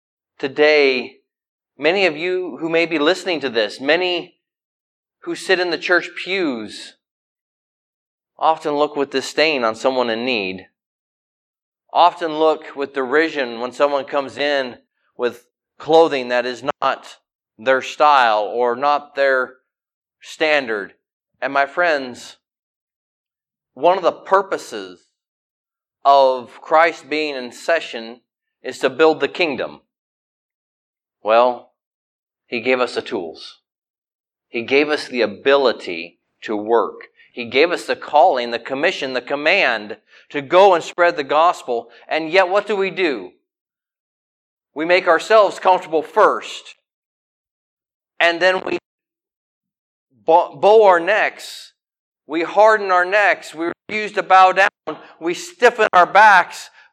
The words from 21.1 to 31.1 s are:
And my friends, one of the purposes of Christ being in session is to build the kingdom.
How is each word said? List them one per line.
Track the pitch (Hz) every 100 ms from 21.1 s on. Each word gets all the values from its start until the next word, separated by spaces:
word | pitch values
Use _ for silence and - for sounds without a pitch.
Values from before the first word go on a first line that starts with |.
| _ _ _
And | 131
my | 139 139
friends, | 175 175 147 131 117 - - _ _ _ _ _ _ _ _ _ _ _ _ _
one | 123 160 190
of |
the | 165
purposes | - - 190 196 143 - 113 95 87 _ _ _ _ _ _ _ _ _ _ 139
of | 139 131 127 117 -
Christ | - 156 170 156 131
being | 151 151 135
in | 123
session | 120 - 165 - 123 113 120 _ _ _ _
is | 127 131
to | 139
build | 131 160 147
the | 139
kingdom. | - 170 117 80 73 _ _ _ _ _ _ _ _ _ _ _ _ _